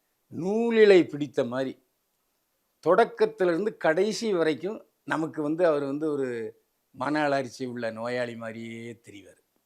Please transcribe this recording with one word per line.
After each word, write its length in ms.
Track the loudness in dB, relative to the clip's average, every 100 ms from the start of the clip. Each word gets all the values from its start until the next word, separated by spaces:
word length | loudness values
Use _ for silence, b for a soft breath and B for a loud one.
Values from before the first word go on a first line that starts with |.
| _ _ _
நூலிழை 720 | -8 -4 -2 2 6 10 8
பிடித்த 400 | 6 -2 -4 -2
மாதிரி 420 | -2 -4 -6 -10 _ _ _ _ _ _ _ _ _ _ 2
தொடக்கத்துல 580 | 4 4 2 -2 2 0
இருந்து 320 | 0 -2 0
கடைசி 560 | 0 2 0 -2 -2
வரைக்கும் 540 | 0 0 -2 -8 -10 -16 _
நமக்கு 380 | -6 -4 -4 -4
வந்து 240 | -4 2 2
அவர் 180 | 2
வந்து 280 | -2 -4 -4
ஒரு 500 | -4 -4 -6 -10 -14 _ _ _
மன 340 | -8 -4 0
அலர்ச்சி 420 | 0 -2 -4 -8 -10
உள்ள 260 | -6 -8
நோயாளி 440 | -6 -6 -4 -6 -8
மாதிரியே 580 | -12 -12 -14 -14 -14
தெரிவார். 480 | -16 -20 -20 -20 _ _ _